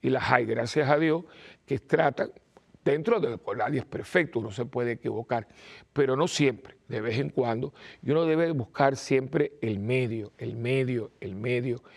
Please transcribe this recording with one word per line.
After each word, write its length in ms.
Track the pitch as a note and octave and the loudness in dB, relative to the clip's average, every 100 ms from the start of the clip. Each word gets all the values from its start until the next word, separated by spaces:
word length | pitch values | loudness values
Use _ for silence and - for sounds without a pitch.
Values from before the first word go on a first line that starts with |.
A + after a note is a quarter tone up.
y 80 | C3 | 0
las 200 | C3 - | 0 4
hay, 140 | B2+ | 2
gracias 460 | A2+ A#2 A#2+ D3+ C#3 | 4 -2 0 0 2
a 80 | D3 | 4
Dios, 260 | D#3+ D#3+ - - - - | 2 0 -4 -18 -20 -20
que 140 | - C#3 | -6 -6
tratan 540 | - F3 D#3 - - - _ - _ - | 0 2 4 2 -4 -8 _ -20 _ -4
dentro 360 | - D3 E3 A3+ | 0 2 2 2
de, 180 | A#2+ A2+ | 0 -4
pues, 180 | - - | -6 -4
nadie 220 | - C#3 | -2 -2
es 60 | |
perfecto, 560 | - - - F3+ D#3 A#2+ | -4 -10 -2 0 0 -2
uno 100 | A2 | -6
se 140 | G#2 | -6
puede 280 | A#2 B2+ A#2+ | -6 -2 -2
equivocar, 540 | A2+ A#2 G#2+ A#2 A#2 A2 - - - - | -2 -4 -6 -2 -4 -4 -14 -20 -20 -6
pero 240 | C#3 C3+ C3 | 0 2 2
no 100 | E3+ | 0
siempre. 500 | - C#3 G#2+ - - - | 2 2 2 -8 -20 -8
De 120 | A#2 | -6
vez 200 | A2+ A2+ | -2 -2
en 100 | C#3+ | -2
cuando, 420 | - A#2+ A2+ D3 - - - | 0 0 0 -4 -10 -20 -8
y 80 | - | -2
uno 140 | D#3 | 2
debe 260 | E3 D#3 E3 | 2 2 2
buscar 460 | D3 A2 - C#3 C3+ | 0 -4 2 2 2
siempre 560 | - C3+ C3 D3+ D3 - | 2 2 2 0 0 -2
el 180 | A2+ G2 | -4 -2
medio, 540 | G#2+ B2+ A#2+ A2+ G#2 - | 0 0 0 -4 -8 -10
el 180 | A#2 A#2 | -10 -6
medio, 560 | A#2+ C3+ B2+ B2 G#2 - | -2 0 0 -2 -6 -10
el 160 | F#2+ F#2+ | -12 -6
medio. 480 | A#2+ B2 B2 A#2 - | -2 -2 -2 -6 -8